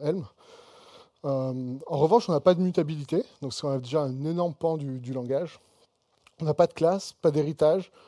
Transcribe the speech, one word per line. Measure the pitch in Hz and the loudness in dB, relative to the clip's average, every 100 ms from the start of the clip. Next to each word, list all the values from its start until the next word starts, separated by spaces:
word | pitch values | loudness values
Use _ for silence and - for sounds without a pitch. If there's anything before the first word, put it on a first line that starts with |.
Helm. | 147 185 117 _ _ - - - - - _ _ | -4 -4 -6 _ _ -20 -20 -20 -20 -20 _ _
Euh, | 147 135 131 127 127 131 - | -4 -2 -2 -4 -8 -10 -6
en | 147 | 2
revanche, | 156 226 208 | 4 4 4
on | |
n'a | 151 | 2
pas | 185 | 4
de | 175 | 4
mutabilité, | 180 180 156 156 139 165 - _ | 2 0 -2 -4 -4 -4 -4 _
donc | 139 | -12
c'est | - 147 135 | -6 -4 -4
déjà | 123 151 | -2 -2
un | 139 131 151 | -2 -4 -4
énorme | 175 175 | -2 -4
pan | - 165 160 | -2 -4 -2
du, | 143 131 | -6 -8
du | 123 | -8
langage. | 131 123 135 165 - _ _ _ _ _ _ _ - | -8 -4 -4 -4 -12 _ _ _ _ _ _ _ -4
On | |
n'a | 160 | 0
pas | 151 170 | 4 2
de | |
classe, | - 160 196 - - | 4 0 0 -4 0
pas | 165 | 2
d'héritage, | 147 147 151 156 185 180 _ | 2 0 2 2 2 -2 _